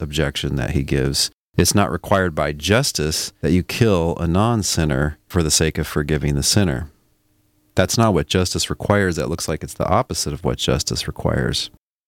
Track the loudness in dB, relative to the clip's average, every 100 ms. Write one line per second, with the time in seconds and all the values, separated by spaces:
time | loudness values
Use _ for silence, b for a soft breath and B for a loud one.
0 | -4 -2 -2 -2 -4 -2 -2 -2 0 0
1 | 0 -2 -4 -6 _ 0 2 2 0 -2
2 | 0 2 2 0 -2 -2 2 2 2 -2
3 | -2 -2 -6 -4 0 2 0 2 4 4
4 | 2 0 0 2 2 0 0 0 0 2
5 | 0 -2 _ 0 2 2 2 0 -2 -2
6 | 0 0 0 0 2 2 2 0 -6 -14
7 | _ _ _ _ _ _ _ 0 2 4
8 | 4 4 2 0 0 -2 -4 -4 0 2
9 | 2 0 -4 -4 -4 -6 -6 -6 0 0
10 | 0 -4 -4 -4 -4 -2 0 -2 -2 -4
11 | -6 -4 -2 0 0 -4 -6 -12 _ _